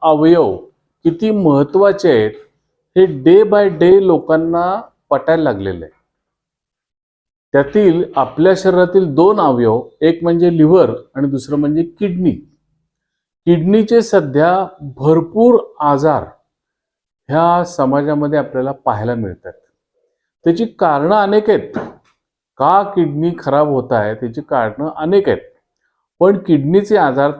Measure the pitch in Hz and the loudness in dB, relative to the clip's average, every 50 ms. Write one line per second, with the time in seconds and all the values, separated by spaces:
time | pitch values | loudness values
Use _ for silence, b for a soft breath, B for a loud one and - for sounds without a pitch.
0 | - 160 156 147 156 160 175 170 147 104 92 - - - _ _ _ _ _ _ | 0 0 2 4 4 4 4 4 2 0 -2 -6 -12 -18 _ _ _ _ _ _
1 | - 165 165 - 220 220 214 208 185 156 143 139 143 143 - 185 202 202 190 196 | -4 -4 -2 -2 -4 -2 -2 0 2 2 2 2 0 0 0 2 2 2 2 2
2 | - 175 139 113 107 110 - - - _ _ _ _ _ _ _ _ _ - 185 | 0 0 2 2 0 -2 -4 -8 -20 _ _ _ _ _ _ _ _ _ 0 0
3 | 190 180 151 135 131 160 175 202 220 196 208 208 202 196 170 151 170 180 185 196 | 2 2 0 0 2 4 6 6 6 4 2 2 2 0 0 2 2 4 4 4
4 | 196 185 170 - - - 160 160 165 165 170 170 175 180 190 220 240 - _ _ | 4 2 0 0 0 0 -2 0 0 -2 -2 -2 -2 -4 -4 -6 -8 -14 _ _
5 | _ - 143 135 - - 160 160 156 143 110 98 98 98 92 87 80 76 _ _ | _ -4 -4 -4 0 0 0 0 0 -2 -2 -4 -6 -8 -8 -8 -12 -16 _ _
6 | _ _ _ _ _ _ _ _ _ _ _ _ _ _ _ _ _ _ _ _ | _ _ _ _ _ _ _ _ _ _ _ _ _ _ _ _ _ _ _ _
7 | _ _ _ _ _ _ _ _ _ _ - 139 139 139 - 214 208 185 160 170 | _ _ _ _ _ _ _ _ _ _ -2 -2 -2 0 0 2 2 2 2 0
8 | 185 - - 139 131 123 - - 160 185 190 185 - 190 180 180 180 175 180 190 | -2 -4 -4 -4 -4 -4 -2 0 2 2 2 2 0 0 2 2 2 2 2 0
9 | 185 160 135 139 170 196 214 208 170 143 131 120 120 110 107 123 - - _ - | 0 0 0 2 2 2 2 2 0 0 0 2 2 0 0 0 -4 -8 _ -2
10 | 151 160 165 170 170 170 170 170 175 175 170 165 151 151 175 185 151 113 110 - | 0 0 0 0 -2 -2 0 2 2 2 2 2 2 4 4 4 4 2 0 -6
11 | - _ - 135 139 139 139 131 123 - 147 143 147 147 151 160 170 170 - - | -12 _ -8 -6 -4 -4 -4 -6 -8 -6 -4 -4 -2 -2 -2 -2 -4 -6 -6 -6
12 | 202 196 175 180 185 160 107 - - _ _ _ _ _ _ _ _ _ _ _ | -6 -6 -4 -2 -2 -2 -2 -4 -8 _ _ _ _ _ _ _ _ _ _ _
13 | _ _ _ _ _ _ _ _ - 170 175 165 156 180 202 226 214 214 233 233 | _ _ _ _ _ _ _ _ -2 0 0 0 2 0 2 2 2 2 2 0
14 | 220 - - 196 160 143 131 143 156 170 180 190 190 - - - 147 139 123 - | 0 2 0 0 0 0 0 0 2 2 2 0 -2 -6 -10 -16 -18 -18 -12 -4
15 | 135 151 160 160 165 165 - 214 233 247 233 208 - - - - 151 147 143 135 | 0 2 2 2 0 -2 -2 2 4 4 4 2 0 -2 -10 -4 -2 0 0 2
16 | 143 160 143 113 - - - _ _ _ _ _ _ _ _ _ _ _ _ _ | 0 0 0 -2 -4 -8 -18 _ _ _ _ _ _ _ _ _ _ _ _ _
17 | _ _ _ _ _ - 139 160 165 170 175 175 180 175 - - 139 131 139 143 | _ _ _ _ _ -4 -2 0 2 2 2 0 -2 -4 -4 -4 -2 0 0 -2
18 | 143 151 151 147 147 143 151 147 131 - - 131 127 135 139 - - 131 113 104 | -2 -2 -4 -4 -4 -2 -2 -4 -4 -4 -6 -6 -6 -6 -6 -6 -4 -4 -4 -4
19 | 107 120 120 117 107 95 87 - - 90 - _ _ _ _ _ _ _ _ _ | -4 -6 -6 -6 -6 -8 -10 -14 -18 -20 -20 _ _ _ _ _ _ _ _ _
20 | _ _ _ _ _ _ _ _ - 165 165 170 233 233 - - 190 165 147 139 | _ _ _ _ _ _ _ _ -2 -2 -2 -2 -2 -6 -4 -2 -2 0 0 0
21 | 147 170 208 214 202 196 208 214 208 226 202 160 - - - - - - - _ | 0 0 0 0 0 0 0 -2 0 0 -2 -2 -2 -6 -10 -12 -12 -12 -16 _
22 | _ _ _ _ _ _ _ _ _ _ _ - 131 151 180 202 202 202 - 180 | _ _ _ _ _ _ _ _ _ _ _ -4 -2 0 2 0 0 -2 -2 -2
23 | 170 151 143 147 160 175 170 170 - 143 135 143 151 147 143 127 123 127 127 113 | -2 -2 -2 -4 -4 -4 -4 -6 -6 -4 0 0 0 0 -2 -4 -4 -2 -2 -2
24 | 104 107 110 110 127 117 113 - - - 151 131 113 107 - - 143 160 - - | -2 -4 -6 -8 -10 -10 -10 -10 -10 -6 -4 -4 -4 -4 -6 -8 -10 -10 -8 -8
25 | 156 160 190 202 196 - - - - - _ _ _ _ _ _ _ _ _ _ | -6 -2 0 0 0 0 -2 -4 -6 -16 _ _ _ _ _ _ _ _ _ _
26 | _ _ _ - 170 190 208 185 - - 165 143 135 147 175 196 202 202 214 202 | _ _ _ 0 2 2 2 0 0 0 0 0 2 2 0 0 0 2 0 0
27 | 165 139 127 139 139 147 143 147 | 0 0 0 0 -2 -2 -2 -6